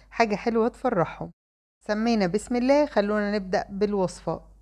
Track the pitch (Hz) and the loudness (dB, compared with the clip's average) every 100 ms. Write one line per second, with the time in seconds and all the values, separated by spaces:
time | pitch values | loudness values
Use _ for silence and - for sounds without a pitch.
0 | - - 233 208 - 226 226 - 254 208 | -6 0 0 0 0 0 0 -2 -2 0
1 | 156 - 170 - _ _ _ _ - 208 | 0 -4 -12 -14 _ _ _ _ -6 -2
2 | 226 226 196 202 - 240 247 285 294 220 | 0 2 2 0 -2 0 4 4 4 0
3 | 202 214 202 208 190 180 - 196 202 208 | 0 0 0 -2 -2 -4 -4 -2 -2 0
4 | 180 - - 165 - - | -2 -2 -6 -6 -8 -20